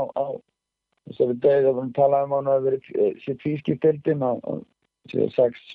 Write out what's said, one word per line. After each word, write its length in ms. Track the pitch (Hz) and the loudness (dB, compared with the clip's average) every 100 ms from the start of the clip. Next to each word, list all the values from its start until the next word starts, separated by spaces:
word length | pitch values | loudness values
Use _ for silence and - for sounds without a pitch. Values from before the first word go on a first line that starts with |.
| 135 | -2
á 180 | - 139 - _ _ _ _ _ _ - | -6 -6 -8 _ _ _ _ _ _ -12
þessari 260 | - 127 | -2 -2
deild, 300 | 123 135 139 135 | 2 2 4 4
það 120 | 127 | 0
var 80 | 131 | -4
talað 340 | 131 139 139 139 | 2 2 2 0
um 80 | 139 | -2
að 20 | |
hún 120 | 139 | 0
hafi 140 | 135 131 | 0 0
verið, 240 | 135 - | -2 -2
eh, 240 | - - - | 0 0 -2
sé 160 | - 127 | -8 -6
tvískipt 460 | 151 151 - 143 | -4 -4 -4 0
deildin, 400 | 160 151 160 147 | 2 0 -2 -2
að, 160 | 127 113 | -2 -4
að 200 | - - - _ _ _ - | -6 -10 -12 _ _ _ -6
sé 200 | - - | -2 0
sex, 340 | - 123 - - | 2 0 0 -20